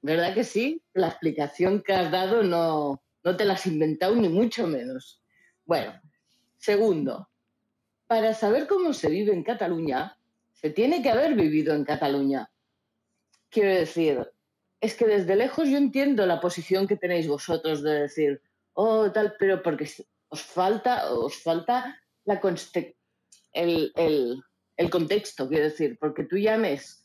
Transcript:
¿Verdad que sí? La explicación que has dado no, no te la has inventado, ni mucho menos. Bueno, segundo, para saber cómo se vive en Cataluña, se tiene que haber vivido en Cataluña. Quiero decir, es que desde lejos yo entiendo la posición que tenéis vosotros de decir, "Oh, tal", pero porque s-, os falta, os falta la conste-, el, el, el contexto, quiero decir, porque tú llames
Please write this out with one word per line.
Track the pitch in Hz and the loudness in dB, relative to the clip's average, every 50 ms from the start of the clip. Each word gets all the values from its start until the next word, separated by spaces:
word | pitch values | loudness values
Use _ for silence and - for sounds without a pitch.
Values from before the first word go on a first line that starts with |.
¿Verdad | - 143 156 165 175 185 190 | -2 0 0 2 0 0 0
que | 214 240 | -2 -2
sí? | - - 202 233 277 320 330 _ _ _ | 0 -2 -2 0 0 -2 -6 _ _ _
La | 190 180 165 | 0 0 0
explicación | - - - 160 147 - 147 143 - - 175 190 196 208 - | -2 -2 -2 -2 0 0 -4 -4 -2 0 0 2 2 0 0
que | - 196 | 0 0
has | 185 180 160 | 0 2 0
dado | 160 185 185 190 220 233 208 | 0 0 0 2 2 2 2
no, | 190 175 170 170 165 156 151 151 143 139 131 _ _ _ _ _ | 2 2 2 2 2 0 0 -2 -2 -4 -6 _ _ _ _ _
no | 175 180 180 | -2 0 2
te | 214 | 2
la | 202 190 | 0 0
has | 185 - | 0 -2
inventado, | 190 160 151 156 156 151 147 180 185 214 | -2 0 2 2 0 2 0 0 2 2
ni | 240 220 175 | 4 2 2
mucho | 160 190 240 233 - 233 233 170 | 4 2 2 0 0 -2 -2 -2
menos. | 151 131 117 127 - 131 - - - _ _ _ _ _ _ _ _ _ _ | -2 -4 -6 -8 -10 -12 -12 -16 -20 _ _ _ _ _ _ _ _ _ _
Bueno, | - 170 147 - - - - _ _ _ _ _ _ _ _ _ _ _ _ | -2 -2 -2 -2 -4 -10 -16 _ _ _ _ _ _ _ _ _ _ _ _
segundo, | - - 208 202 220 220 185 156 143 135 - - 190 _ _ _ _ _ _ _ _ _ _ _ _ _ _ _ _ | 0 2 2 4 4 2 2 0 0 -4 -6 -8 -12 _ _ _ _ _ _ _ _ _ _ _ _ _ _ _ _
para | _ 233 226 220 220 220 | _ 0 2 2 2 0
saber | 220 226 202 220 277 302 - | 2 2 2 2 2 2 0
cómo | 403 381 370 330 277 | 0 2 2 0 -2
se | - - 156 | 0 0 0
vive | 156 185 214 202 208 | 0 0 2 0 0
en | 175 156 | 0 0
Cataluña, | - 247 214 208 175 175 165 165 151 131 127 151 196 - _ _ _ _ _ _ _ _ | -4 -4 -4 -2 -2 -2 -2 -2 -2 -2 -4 -4 -6 -12 _ _ _ _ _ _ _ _
se | _ - 156 | _ -6 -4
tiene | 151 - 226 269 330 349 | 0 2 2 2 2 0
que | 233 277 | 2 2
haber | 226 226 285 320 302 | 2 2 2 2 2
vivido | 220 175 156 151 156 151 151 151 | 2 2 2 2 0 2 2 0
en | 147 139 | 0 0
Cataluña. | - 147 143 151 143 139 143 139 139 139 131 113 - _ _ _ _ _ _ _ _ _ _ _ _ _ _ _ _ _ _ _ _ | -2 -2 -2 -2 -2 0 0 0 0 -2 -2 -6 -10 _ _ _ _ _ _ _ _ _ _ _ _ _ _ _ _ _ _ _ _
Quiero | - 226 208 196 185 | 0 2 2 4 4
decir, | 185 165 156 - 170 165 156 139 123 123 - _ _ _ _ _ _ _ _ _ _ | 2 2 0 0 0 0 2 2 0 -4 -8 _ _ _ _ _ _ _ _ _ _
es | - 220 - | -6 -6 0
que | - 240 220 | 2 2 4
desde | 208 202 185 170 190 | 4 2 2 2 2
lejos | 202 240 269 - - 320 285 | 2 2 0 0 0 0 2
yo | 269 285 | 2 2
entiendo | 285 262 - 269 277 285 277 214 196 | 2 2 2 0 0 2 2 2 2
la | 180 170 165 | 2 0 0
posición | - 180 175 - 165 - 185 190 196 196 | 0 -4 -4 -4 -2 0 0 0 2 0
que | 208 | -2
tenéis | - - 175 180 175 160 160 | -2 -2 -2 -2 0 0 0
vosotros | 147 143 - - 170 160 160 160 156 147 143 | -2 -4 -2 -4 -4 -2 -2 -2 -4 -2 0
de | 156 151 147 | 0 0 0
decir, | 147 143 - - 156 143 143 - _ _ _ _ _ _ _ | 0 -2 -2 0 0 0 0 -2 _ _ _ _ _ _ _
"Oh, | - 202 226 220 220 220 202 | 0 0 2 2 2 2 2
tal", | 185 220 214 208 214 - | 2 0 -2 -2 0 0
pero | 202 196 190 180 - | 0 2 2 0 0
porque | 175 151 - 151 | -4 -4 -4 -6
s-, | 147 - - - _ _ _ _ _ | -10 -10 -18 -20 _ _ _ _ _
os | 156 156 | -16 -16
falta, | - - - 180 180 190 220 214 - 247 247 - - - | -16 -8 -4 0 0 0 0 0 0 -2 0 0 -2 -2
os | - 117 117 139 - - | -2 -2 -2 -4 -6 -6
falta | - 165 165 170 170 - 240 254 247 254 277 - _ _ _ _ _ | -2 -2 -2 -2 0 -2 -2 -2 -2 -6 -14 -16 _ _ _ _ _
la | 202 202 196 | -4 -4 0
conste-, | - 196 175 170 - - - 180 165 - - _ _ _ _ _ _ _ - _ _ _ | 0 -2 -2 -2 -8 -6 -6 -6 -6 -6 -14 _ _ _ _ _ _ _ -20 _ _ _
el, | _ - 170 170 170 165 156 - - | _ -2 0 0 2 0 0 -2 0
el, | - 170 160 156 143 127 120 123 135 - _ _ _ _ _ _ - | 0 2 2 2 2 0 0 -4 -8 -10 _ _ _ _ _ _ -2
el | 170 170 | -2 0
contexto, | - 180 165 151 190 208 202 - - - 135 127 | 0 0 0 0 0 -2 -2 -4 -8 -8 -4 -2
quiero | 147 160 147 | 0 0 0
decir, | 156 151 - 160 143 117 - | 0 0 0 -2 -2 -2 -2
porque | - 151 151 - 151 | -4 -4 -4 -4 -6
tú | - 175 202 | -4 -2 0
llames | 202 214 220 220 226 185 143 135 - - - _ _ | 2 2 2 2 0 0 -2 -4 -6 -16 -20 _ _